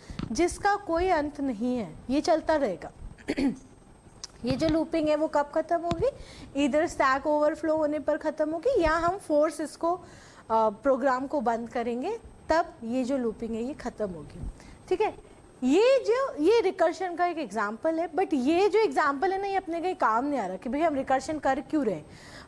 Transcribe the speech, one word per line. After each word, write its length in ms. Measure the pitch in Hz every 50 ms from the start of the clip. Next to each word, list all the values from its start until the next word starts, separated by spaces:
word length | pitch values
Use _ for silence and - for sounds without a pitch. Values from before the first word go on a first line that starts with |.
| - - - - - -
जिसका 440 | 226 220 339 349 - - - - 302
कोई 320 | 302 - - 330 330 359 381
अंत 340 | 359 311 285 294 285 -
नहीं 360 | 277 269 240 196 233 247 247 247
है, 180 | 208 156 156 - - -
ये 120 | 262 294
चलता 340 | - - 330 320 320 - 311
रहेगा। 360 | 302 277 220 175 156 - 147 - - - - - - - -
<clears throat> 100 | - - 269 269 - - - - - - - - - - - - - - - - - - -
ये 60 | 240
जो 160 | 262 233 302 320
looping 420 | 302 330 311 320 - 330 311 302
है 60 | 302
वो 120 | 294 311 311
कब 240 | - 294 285 294 -
ख़त्म 240 | 311 320 - 349 339
होगी? 300 | 320 339 339 330 392 523 - - - - - - - - - 277 285 285
Either 200 | 233 302 320 339
stack 400 | - - 320 269 262 277 269 311
overflow 500 | 302 294 294 302 320 311 - 320 311 311
होने 220 | 311 294 302 302
पर 180 | 277 - 302 311
ख़त्म 340 | - 311 294 311 311 302
होगी 300 | 311 330 311 480 571 440
या 100 | 330 311
हम 260 | 311 339 330 349 370 403
force 440 | - - 311 294 302 330 302 -
इसको, 320 | 320 277 - - - 339 349
अ, 80 | 359 - - - - - - - - - -
program 760 | 226 226 220 220 208 214 - 277 262 247 254 277 247 254 269 269
को 140 | - 285
बंद 280 | 220 240 233 226 233 226
करेंगे, 500 | - 247 226 240 233 240 262 370 453 453 - - - - - -
तब 240 | 311 320 339 330 - - 233
ये 200 | 226 240 262 254
जो 140 | 226 285 269
looping 340 | 247 226 208 - 233 220
है 120 | 233 220 233
ये 100 | 254 302
ख़त्म 360 | - - 233 - - 214 190
होगी। 400 | 175 160 147 147 - - - - - - - - - - - -
ठीक 120 | 370 349
है, 300 | 427 370 - - - - - - - - - - 262
ये 400 | 254 277 370 453 508 539 523 403 370
जो, 360 | 453 508 554 508 - 294 294
ये 180 | 349 453 480
recursion 540 | 415 381 370 - 349 330 330 - 381 359 349
का 100 | 311 349
एक 120 | 349 339 320
example 640 | 302 202 190 220 208 208 220 220 - 320 330 320
है, 120 | 339 359
but 180 | 320 302 381 285 320
ये 360 | 269 240 269 330 349 392 415
जो 100 | 330 427
example 540 | 440 349 262 330 311 285 277 269 381 381 381
है 80 | 392
ना, 60 | 403 392
ये 80 | 392
अपने 260 | 381 - 320 330 339
कहीं 140 | 311 370 359
काम 300 | - 277 233 220 226 269
नहीं 140 | 294 285 262
आ 60 | 202 180
रहा 100 | 185 190
कि 120 | - 254
भाई 120 | 233 285
हम 140 | 330 330 294
recursion 440 | 262 269 - 262 269 262 - 311 294
कर 220 | - 294 269 269
क्यों 240 | 254 - - 311 269
रहे 100 | 220 185
हैं। 100 | 151 156 - - - - - - - -